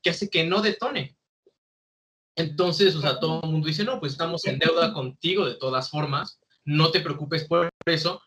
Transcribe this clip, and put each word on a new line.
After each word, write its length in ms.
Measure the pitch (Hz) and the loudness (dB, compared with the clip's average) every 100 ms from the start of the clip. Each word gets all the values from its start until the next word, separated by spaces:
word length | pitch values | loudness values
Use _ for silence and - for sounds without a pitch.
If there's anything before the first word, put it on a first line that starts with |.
que 100 | 175 | -2
hace 200 | 170 202 | -2 0
que 140 | 165 | 0
no 180 | 165 202 | 2 2
detone. 540 | 208 - 262 233 135 _ _ _ _ _ _ _ _ _ _ _ _ - | 2 0 -4 -4 -8 _ _ _ _ _ _ _ _ _ _ _ _ -6
Entonces, 580 | 156 151 180 156 196 | -4 0 0 4 2
o 60 | 156 | 4
sea, 180 | 143 131 | -2 -2
todo 220 | 160 160 | -2 -2
el 80 | 160 | 0
mundo 160 | 156 151 | 0 0
dice, 160 | 156 | -2
"No, 160 | 220 254 | -2 -2
pues 140 | 143 | -4
estamos 340 | 135 165 - 143 | -4 -4 -2 -4
en 140 | 135 | 0
deuda 320 | 160 165 160 | 2 4 2
contigo 520 | - 131 - 170 196 | 0 -8 -4 -2 0
de 120 | 151 - | 0 -2
todas 340 | 131 131 - | -2 -2 -2
formas, 480 | 151 147 143 - - _ _ | -4 -2 -2 -4 -14 _ _
no 280 | 147 151 165 | -2 4 4
te 80 | 185 | 4
preocupes 460 | 165 151 143 160 156 | 0 -6 -4 -4 2
por 220 | 170 170 - 170 | 2 2 -2 -2
eso", 360 | 160 170 190 | 0 0 -4